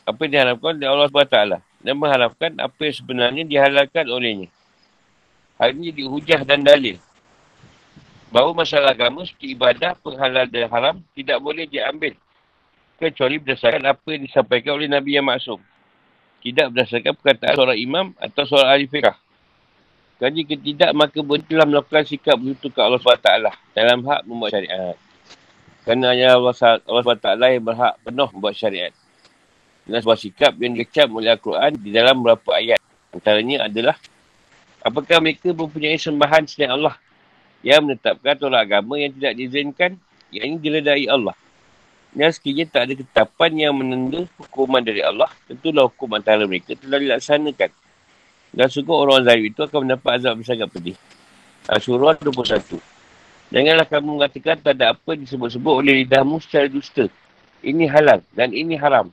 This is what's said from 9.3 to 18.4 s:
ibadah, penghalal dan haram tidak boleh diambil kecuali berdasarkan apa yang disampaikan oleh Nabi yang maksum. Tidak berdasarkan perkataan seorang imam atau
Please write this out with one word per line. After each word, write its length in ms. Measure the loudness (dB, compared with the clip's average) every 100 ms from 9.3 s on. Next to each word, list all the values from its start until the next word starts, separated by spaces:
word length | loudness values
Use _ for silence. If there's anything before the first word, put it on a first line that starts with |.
| -14 -14
ibadah, 400 | 0 0 2 -4 -6
penghalal 480 | -12 -4 0 0 -2
dan 160 | -2 -2
haram 240 | 0 -2 -4 -14
tidak 240 | -12 -4 -4
boleh 320 | -4 -8 -8
diambil 480 | -6 -6 -6 -8 -10 _ _ _ _ _ _ _ _
kecuali 400 | -6 -2 -2 -2
berdasarkan 420 | -6 0 0 2 -2
apa 180 | -2 -6
yang 80 | -10 -2
disampaikan 480 | -2 0 -2 -2 -6
oleh 80 | -2
Nabi 320 | -2 0 -2
yang 80 | 0
maksum. 320 | -4 -6 -14 _ _ _ _ _ _ _ _ -4
Tidak 240 | 0 0
berdasarkan 480 | 0 -2 -2 -4 0
perkataan 400 | 0 0 0 2
seorang 220 | 2 0
imam 240 | -2 -4 -6 -10
atau 220 | -8 -6